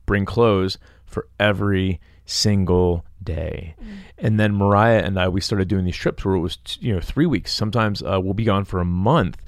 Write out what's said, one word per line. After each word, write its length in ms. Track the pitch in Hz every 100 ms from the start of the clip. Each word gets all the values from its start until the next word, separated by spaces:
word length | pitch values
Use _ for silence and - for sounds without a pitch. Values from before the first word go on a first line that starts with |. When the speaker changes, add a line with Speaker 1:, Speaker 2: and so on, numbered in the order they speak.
| -
Speaker 1:
bring 180 | 101
clothes 520 | 98 117 117 98 95 - - - -
for 220 | - - -
every 640 | 104 101 101 95 95 92 - - -
single 800 | - 107 101 90 90 90 85 - -
day. 540 | - 82 82 - 82 80
Speaker 2:
Mm. 60 | - 196 185 -
Speaker 1:
And 220 | 117 107
then 140 | 107 101
Mariah 480 | 101 101 113 110
and 160 | 87 95
I, 80 | 92
we 120 | 92
started 280 | - 104 92
doing 160 | 98
these 120 | 90 -
trips 280 | 160 -
where 100 | 98
it 60 | 95
was, 160 | 87 -
t-, 240 | - - 143
you 60 |
know, 60 | 95
three 260 | - - 170
weeks. 280 | 110 -
Sometimes, 480 | - 107 117 107 101
uh, 160 | - 95
we'll 140 | 95
be 80 | 98
gone 220 | 110 98
for 160 | 98 92
a 40 |
month. 520 | 87 87 101 156 92 -